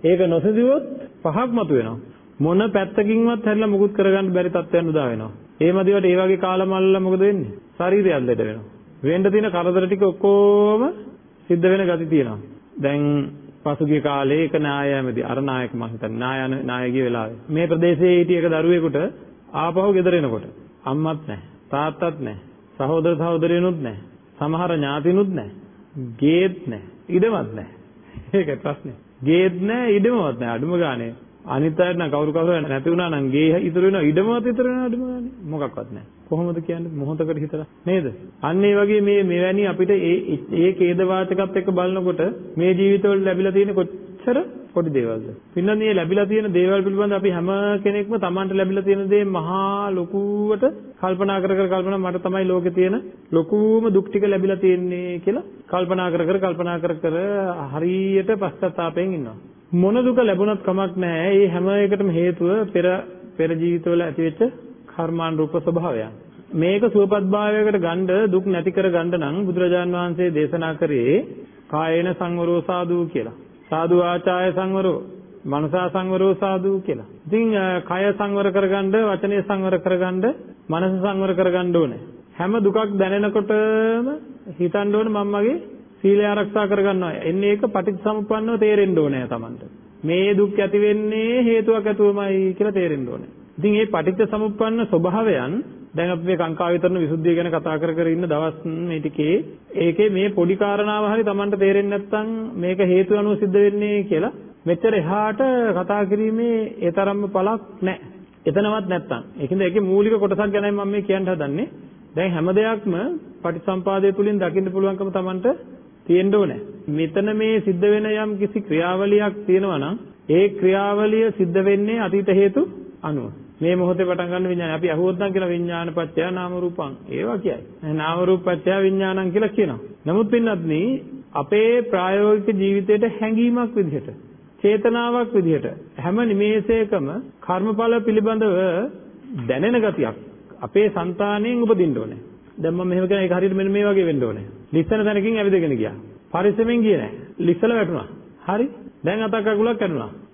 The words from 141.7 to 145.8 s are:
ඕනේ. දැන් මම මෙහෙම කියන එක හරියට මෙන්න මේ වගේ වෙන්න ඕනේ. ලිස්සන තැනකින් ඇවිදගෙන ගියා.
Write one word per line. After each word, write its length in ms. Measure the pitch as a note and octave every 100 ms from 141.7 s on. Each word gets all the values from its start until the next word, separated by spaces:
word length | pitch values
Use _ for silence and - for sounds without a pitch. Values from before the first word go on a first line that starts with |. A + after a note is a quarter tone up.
| G#3 F3 B2
ඕනේ. 220 | A2 - - - -
දැන් 200 | - D#3+
මම 120 | E3+ F3+
මෙහෙම 180 | F3+ F#3
කියන 140 | G3
එක 120 | F#3
හරියට 220 | F3+ F#3+
මෙන්න 160 | F#3+ G3
මේ 140 | G3
වගේ 220 | G3+ G3 E3+
වෙන්න 160 | D3
ඕනේ. 240 | A#2+ G#2 G2+ - -
ලිස්සන 320 | D#3 E3 A3
තැනකින් 360 | G#3 G#3 G3+ A3+
ඇවිදගෙන 380 | G3+ F#3+ E3
ගියා. 220 | B2+